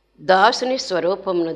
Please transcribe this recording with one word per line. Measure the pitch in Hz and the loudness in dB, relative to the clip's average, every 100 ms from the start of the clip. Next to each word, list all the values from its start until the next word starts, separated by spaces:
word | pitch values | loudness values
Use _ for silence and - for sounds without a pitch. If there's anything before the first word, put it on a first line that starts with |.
| _ _ 151 | _ _ 2
దాసుని | 185 214 247 254 262 - | 4 4 2 -4 -4 -4
స్వరూపమును | 180 170 196 196 175 165 | -2 -2 -2 -2 -2 -2